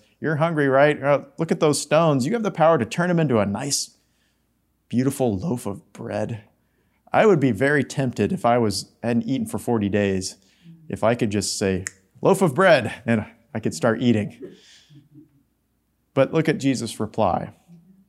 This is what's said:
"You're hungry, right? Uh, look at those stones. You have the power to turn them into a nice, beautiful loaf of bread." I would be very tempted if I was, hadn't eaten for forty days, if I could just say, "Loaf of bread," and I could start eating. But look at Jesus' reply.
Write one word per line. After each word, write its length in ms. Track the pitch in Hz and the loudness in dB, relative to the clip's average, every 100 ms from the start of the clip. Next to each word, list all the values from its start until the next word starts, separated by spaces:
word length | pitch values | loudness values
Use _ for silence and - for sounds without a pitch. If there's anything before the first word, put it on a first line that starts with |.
| _ _ | _ _
"You're 160 | 135 151 | -4 -2
hungry, 320 | 165 156 139 | 0 2 2
right? 340 | 131 151 151 | 4 4 2
Uh, 180 | 135 139 - - | 0 0 -2 -8
look 120 | 165 | -4
at 100 | 175 | 0
those 200 | 160 143 | 2 0
stones. 460 | - 151 165 139 135 | 0 2 4 2 0
You 80 | |
have 80 | 208 | -2
the 80 | 185 | -4
power 260 | 165 160 160 | 2 4 4
to 80 | |
turn 240 | 107 - 180 | 0 -2 0
them 100 | 170 | 0
into 200 | 151 113 | 2 2
a 80 | 101 | 0
nice, 500 | 101 139 - - _ _ _ _ _ _ _ _ _ _ | -2 -4 -6 -8 _ _ _ _ _ _ _ _ _ _
beautiful 480 | 117 135 135 127 95 | -4 -2 -2 -2 -2
loaf 260 | 165 120 | -4 -6
of 260 | 101 101 - | -6 -10 -14
bread." 500 | - 113 104 107 107 - _ _ _ _ _ _ | -16 -10 -6 -6 -8 -14 _ _ _ _ _ _
I 100 | - | 2
would 160 | 214 170 | 4 4
be 100 | 131 | 2
very 320 | 98 135 147 | 2 2 0
tempted 480 | 123 - 131 117 101 | -2 -4 -4 -2 -2
if 140 | 95 | 0
I 140 | 120 123 | 2 2
was, 340 | 110 95 - _ | 0 -2 -10 _
hadn't 240 | 117 120 113 | -4 -2 -2
eaten 200 | 131 110 | -4 -4
for 100 | 104 | -6
forty 320 | - 117 101 | -4 -2 0
days, 480 | 101 101 95 92 - _ _ - - - | 0 0 -2 -6 -12 _ _ -20 -20 -14
if 160 | 98 | -2
I 120 | 107 | 0
could 160 | 120 113 | 0 0
just 260 | 104 - - | -2 -4 -2
say, 300 | 101 92 92 - _ _ | -2 -2 -6 -14 _ _
"Loaf 220 | 160 190 | 2 2
of 120 | 185 | 2
bread," 380 | 131 190 143 110 - - | 2 4 4 2 -6 -2
and 180 | 113 - - _ | -2 -2 -12 _
I 60 | 113 | -6
could 120 | 113 | -6
start 300 | - 120 117 | 0 0 2
eating. 360 | 123 110 101 - - - - - _ 143 _ 147 - _ _ _ _ _ _ _ _ | 2 2 0 -8 -18 -20 -20 -20 _ -20 _ -20 -20 _ _ _ _ _ _ _ _
But 220 | 139 135 | 0 0
look 120 | 160 156 | 2 0
at 120 | 139 | 0
Jesus' 420 | 135 120 117 - | 0 -2 -4 -6
reply. 540 | 107 - 98 - - - _ - _ _ | -6 0 0 0 -4 -12 _ -20 _ _